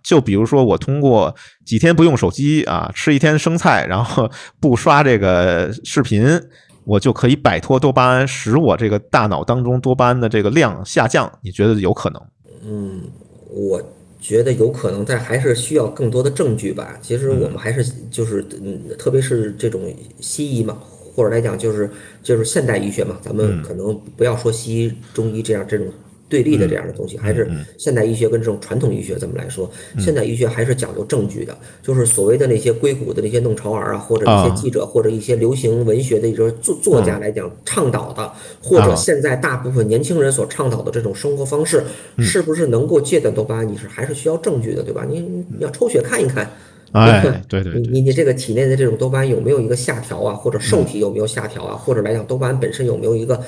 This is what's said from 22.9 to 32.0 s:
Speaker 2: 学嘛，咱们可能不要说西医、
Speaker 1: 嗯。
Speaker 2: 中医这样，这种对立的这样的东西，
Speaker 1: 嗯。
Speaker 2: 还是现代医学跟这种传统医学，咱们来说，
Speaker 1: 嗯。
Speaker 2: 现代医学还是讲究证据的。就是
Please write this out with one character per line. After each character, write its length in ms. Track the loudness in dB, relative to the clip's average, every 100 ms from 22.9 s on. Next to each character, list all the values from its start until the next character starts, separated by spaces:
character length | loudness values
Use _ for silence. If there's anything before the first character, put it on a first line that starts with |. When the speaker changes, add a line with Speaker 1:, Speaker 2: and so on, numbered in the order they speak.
Speaker 2:
学 120 | -4
嘛， 140 | -6 -6
咱 120 | -8
们 280 | -2 0 -2
可 100 | -6
能 260 | -8 -6 -6 -10 -2
不 80 |
要 120 | 0 0
说 160 | -2
西 320 | -4 -4 -2
医、 40 | -2
Speaker 1:
嗯。 80 | -4 -8
Speaker 2:
中 180 | -6 -4
医 100 | -4
这 120 | -2
样， 100 | -4 -2
这 120 | -4
种 80 | -6 -10 -20 -20 _
对 160 | 0
立 120 | 2 2
的 120 | 2
这 80 | -2
样 100 | -6
的 60 |
东 160 | -8 -10
西， 80 | -6
Speaker 1:
嗯。 20 |
Speaker 2:
还 100 | -2
是 180 | 0 -2 -4 -10 -8
现 160 | -2
代 100 | 0
医 100 | 0
学 140 | 0 0
跟 100 | 0
这 40 |
种 140 | -2 -4
传 180 | -4 -2
统 160 | -2
医 80 | -2
学， 140 | -6 -8
咱 100 | -6
们 100 | -8
来 120 | -10
说， 220 | -8 -8 -10 -10 -4
Speaker 1:
嗯。 40 |
Speaker 2:
现 140 | 0
代 80 | 0
医 140 | 0 0
学 100 | -2
还 180 | 0
是 100 | 0
讲 200 | 0 -2
究 80 | -6
证 220 | -2 -2 -2
据 180 | -6
的。 120 | -10 -12 -20 -12
就 120 | -2
是 100 | 0